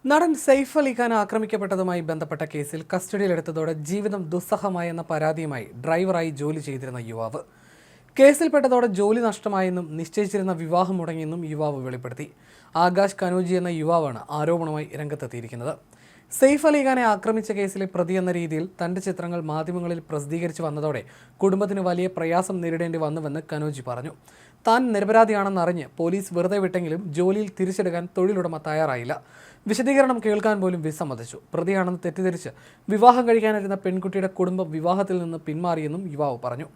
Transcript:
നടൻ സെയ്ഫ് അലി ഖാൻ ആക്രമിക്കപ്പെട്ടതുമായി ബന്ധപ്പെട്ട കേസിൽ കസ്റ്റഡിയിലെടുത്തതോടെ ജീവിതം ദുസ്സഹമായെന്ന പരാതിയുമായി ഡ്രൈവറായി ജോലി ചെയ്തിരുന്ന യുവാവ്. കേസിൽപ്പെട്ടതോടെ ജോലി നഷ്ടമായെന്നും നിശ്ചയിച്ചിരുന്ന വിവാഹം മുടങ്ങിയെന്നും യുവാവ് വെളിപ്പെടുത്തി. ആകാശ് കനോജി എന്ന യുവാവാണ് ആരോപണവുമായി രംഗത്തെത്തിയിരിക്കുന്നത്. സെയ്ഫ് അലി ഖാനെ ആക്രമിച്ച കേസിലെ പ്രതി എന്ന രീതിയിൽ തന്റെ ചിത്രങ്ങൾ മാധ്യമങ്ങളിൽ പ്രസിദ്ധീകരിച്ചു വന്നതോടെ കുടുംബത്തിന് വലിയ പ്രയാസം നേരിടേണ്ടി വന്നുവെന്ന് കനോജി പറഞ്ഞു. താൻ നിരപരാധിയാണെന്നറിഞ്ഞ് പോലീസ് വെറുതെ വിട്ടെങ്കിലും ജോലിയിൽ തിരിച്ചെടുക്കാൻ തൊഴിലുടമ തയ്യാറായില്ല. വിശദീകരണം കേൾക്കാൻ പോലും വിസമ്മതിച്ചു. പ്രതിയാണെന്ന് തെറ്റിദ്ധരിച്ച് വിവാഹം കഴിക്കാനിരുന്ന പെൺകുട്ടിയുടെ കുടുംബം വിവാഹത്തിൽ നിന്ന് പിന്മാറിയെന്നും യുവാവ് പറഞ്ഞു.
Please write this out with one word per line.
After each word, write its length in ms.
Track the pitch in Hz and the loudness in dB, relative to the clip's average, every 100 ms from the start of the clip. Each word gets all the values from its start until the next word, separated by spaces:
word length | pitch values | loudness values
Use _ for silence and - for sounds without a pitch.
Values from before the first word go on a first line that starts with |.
| 262 | 4
നടൻ 220 | 302 339 294 | 4 4 2
സെയ്ഫ് 320 | - 269 269 311 | 4 4 4 2
അലി 100 | 277 233 | 2 2
ഖാൻ 160 | 240 226 | 2 2
ആക്രമിക്കപ്പെട്ടതുമായി 800 | 208 220 214 214 196 190 185 175 160 | 2 -2 -2 -4 -2 0 0 -2 -4
ബന്ധപ്പെട്ട 360 | 160 156 156 151 | -4 -4 -6 -6
കേസിൽ 280 | 151 147 160 160 | -6 -6 -8 -4
കസ്റ്റഡിയിലെടുത്തതോടെ 840 | 185 - 202 196 170 170 160 160 156 147 | -6 -4 -2 0 0 -2 -4 -4 -4 -4
ജീവിതം 340 | 196 202 196 160 | -2 -2 -4 -4
ദുസ്സഹമായെന്ന 680 | 175 180 202 202 180 170 170 160 | -4 -2 -2 0 -2 -4 -6 -4
പരാതിയുമായി 560 | 156 156 160 156 131 107 120 | 0 0 0 -4 -6 -10 -8
ഡ്രൈവറായി 460 | 135 165 190 175 165 139 | 0 2 2 0 -2 -2
ജോലി 200 | 147 156 147 | -4 -4 -6
ചെയ്തിരുന്ന 340 | 135 135 123 113 | -8 -8 -10 -10
യുവാവ്. 300 | 113 113 143 - _ - - - - _ - | -6 -6 -8 -12 _ -20 -20 -20 -20 _ 8
കേസിൽപ്പെട്ടതോടെ 720 | 277 285 330 294 262 247 240 185 | 10 10 4 4 4 4 4 2
ജോലി 240 | 202 233 233 | 2 4 2
നഷ്ടമായെന്നും 580 | 202 214 196 185 180 165 156 | -2 -2 0 0 -2 -6 -8
നിശ്ചയിച്ചിരുന്ന 540 | 165 - 202 202 190 165 | -4 -2 -2 0 -2 -2
വിവാഹം 360 | 170 175 180 190 | 0 2 2 -2
മുടങ്ങിയെന്നും 460 | 165 160 156 170 160 | -4 -4 -6 -6 -6
യുവാവ് 280 | 151 151 139 127 | -2 -2 -2 -6
വെളിപ്പെടുത്തി. 400 | 127 127 123 151 _ - - - 165 | -8 -10 -10 -12 _ -20 -20 -6 2
ആകാശ് 340 | 180 180 196 196 | 4 4 0 0
കനോജി 340 | 180 180 180 180 | -2 0 0 0
എന്ന 120 | 175 165 | 0 -2
യുവാവാണ് 420 | 156 170 147 113 - 151 | 2 2 0 -6 -6 -2
ആരോപണവുമായി 480 | 151 170 160 151 151 139 | 0 0 0 -4 -6 -8
രംഗത്തെത്തിയിരിക്കുന്നത്. 720 | 147 147 123 120 113 117 127 - _ _ - - _ - | -8 -8 -8 -10 -12 -8 -8 -10 _ _ -20 -20 _ 4
സെയ്ഫ് 260 | 269 285 311 | 4 6 4
അലി 120 | 294 262 | 4 4
ഖാനെ 180 | 254 233 | 2 2
ആക്രമിച്ച 380 | 202 226 220 220 202 | 2 0 -2 -2 -4
കേസിലെ 280 | 196 196 190 | -4 -4 -4
പ്രതി 200 | 180 170 190 | -2 0 0
എന്ന 100 | 180 175 | 0 -2
രീതിയിൽ 280 | 165 156 185 - | -2 -4 -6 -6
തന്റെ 180 | 175 185 190 | -4 -4 -4
ചിത്രങ്ങൾ 340 | 180 170 175 156 | -6 -6 -6 -4
മാധ്യമങ്ങളിൽ 480 | 156 160 180 175 170 - | -4 -4 -4 -4 -6 -6
പ്രസിദ്ധീകരിച്ചു 520 | 151 143 165 170 156 160 | -8 -4 -4 -4 -4 -6
വന്നതോടെ 360 | 151 151 127 - - - _ | -2 -2 -4 -8 -20 -20 _
കുടുംബത്തിന് 400 | 196 190 202 196 185 | 2 2 0 0 0
വലിയ 180 | 180 185 185 | 0 -2 -2
പ്രയാസം 400 | 165 170 185 185 | 0 2 0 -4
നേരിടേണ്ടി 340 | 170 165 170 165 151 | -2 -2 -2 -2 -2
വന്നുവെന്ന് 340 | 160 151 147 147 | -2 -4 -6 -6
കനോജി 320 | 151 151 131 120 | -4 -4 -6 -8
പറഞ്ഞു. 260 | 120 139 - _ - - _ - | -8 -8 -14 _ -20 -20 _ 2
താൻ 140 | 233 254 | 4 4
നിരപരാധിയാണെന്നറിഞ്ഞ് 880 | 208 202 220 220 208 196 190 170 175 131 - | 0 6 6 6 4 2 2 0 0 -6 -2
പോലീസ് 360 | 170 196 190 175 | 0 0 -2 0
വെറുതെ 220 | 175 202 | 0 2
വിട്ടെങ്കിലും 400 | 185 185 170 165 196 147 | 0 0 -2 -4 -4 0
ജോലിയിൽ 300 | 180 208 208 - | 2 2 -2 -2
തിരിച്ചെടുക്കാൻ 460 | 185 190 185 170 175 - | -2 0 -2 -2 -4 0
തൊഴിലുടമ 400 | 185 196 170 160 156 | 2 2 -2 -4 -4
തയ്യാറായില്ല. 480 | 156 156 123 120 151 - - - - 202 | 0 0 -2 -4 -8 -10 -20 -20 -12 -4
വിശദീകരണം 500 | 214 254 277 269 240 | 0 4 6 6 4
കേൾക്കാൻ 320 | 220 208 214 208 | 2 2 2 2
പോലും 180 | 185 180 156 | 0 0 -4
വിസമ്മതിച്ചു. 520 | 156 156 117 120 - _ | -4 -6 -6 -10 -16 _
പ്രതിയാണെന്ന് 460 | 165 170 196 180 180 | -4 0 0 0 -2
തെറ്റിദ്ധരിച്ച് 460 | 175 175 185 170 - - - - - | -6 -2 -2 -2 -10 -16 -20 -14 -2
വിവാഹം 320 | 208 240 247 233 | 6 6 6 2
കഴിക്കാനിരുന്ന 480 | 226 220 214 196 196 | 2 2 -2 -4 -4
പെൺകുട്ടിയുടെ 460 | 190 185 185 196 190 190 | -4 -4 -4 -4 -4 0
കുടുംബം 300 | 180 185 170 156 | -2 0 -4 -2
വിവാഹത്തിൽ 400 | 170 190 190 185 | 0 0 0 -2
നിന്ന് 160 | 170 165 160 | -4 -8 -8
പിന്മാറിയെന്നും 580 | 156 175 160 151 165 190 | -4 -2 -2 -4 -6 -8
യുവാവ് 260 | 143 143 123 | -4 -4 -4
പറഞ്ഞു. 240 | 123 123 160 | -6 -8 -12